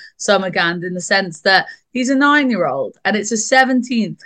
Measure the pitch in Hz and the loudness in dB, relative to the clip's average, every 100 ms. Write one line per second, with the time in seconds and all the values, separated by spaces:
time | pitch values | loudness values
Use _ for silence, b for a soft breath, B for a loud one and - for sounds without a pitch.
0 | B _ - 196 190 190 170 175 180 180 | B _ 0 0 0 -2 -2 -2 -6 -8
1 | - 196 190 165 196 185 - B _ 247 | -2 -2 -2 -4 2 2 0 B _ -6
2 | 254 269 285 294 269 202 156 135 110 - | 0 2 4 4 2 0 -2 -2 -6 -4
3 | 190 208 208 220 - 262 254 254 - 233 | -2 -2 -2 -4 0 2 4 0 0 -2
4 | 180 156 | -2 -6